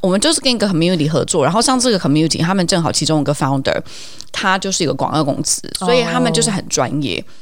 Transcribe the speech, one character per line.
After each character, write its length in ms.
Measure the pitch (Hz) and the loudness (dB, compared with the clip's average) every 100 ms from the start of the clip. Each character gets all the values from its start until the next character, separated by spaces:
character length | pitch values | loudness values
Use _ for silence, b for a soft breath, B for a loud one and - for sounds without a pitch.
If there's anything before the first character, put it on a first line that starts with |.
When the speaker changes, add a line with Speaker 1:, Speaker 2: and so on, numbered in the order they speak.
Speaker 1:
我 80 | 185 | 0
们 100 | 190 | 2
就 140 | 294 | 2
是 80 | 330 | 2
跟 100 | 269 | 0
一 60 | 240 | 2
个 100 | 202 | 2
community 400 | 165 170 180 147 | 2 2 2 2
合 160 | 156 - | 0 0
作， 180 | 170 | 2
然 80 | 139 | 2
后 80 | 202 | 2
像 180 | 240 254 | 2 2
这 120 | 254 | 2
个 100 | 196 | 2
community， 400 | 147 151 160 - | 2 2 2 0
他 140 | 165 | 0
们 120 | 196 170 | 0 2
正 160 | 185 | 0
好 80 | 160 | 0
其 140 | - | 0
中 160 | 156 156 | 0 0
一 40 | |
个 100 | 143 | 0
founder， 440 | 147 139 139 135 - B B B B B | 0 0 0 0 -2 B B B B B
他 260 | - 196 190 | -4 -2 0
就 140 | 196 | -2
是 100 | 185 | -2
一 40 | 156 | -2
个 80 | |
广 180 | 135 135 | -2 -2
告 100 | 156 | 0
公 160 | 143 - | 0 -2
司， 160 | - - - - | -2 -4 -6 -4
Speaker 2:
哦。 40 | |
Speaker 1:
所 100 | - | 2
以 80 | 247 | 2
他 160 | 247 247 | 2 0
们 140 | 240 | 2
就 80 | 233 | 2
是 100 | 233 | 0
很 160 | 196 - | -2 -2
专 240 | - 127 143 | -2 0 -2
业。 200 | 135 82 - b | -2 -4 -6 b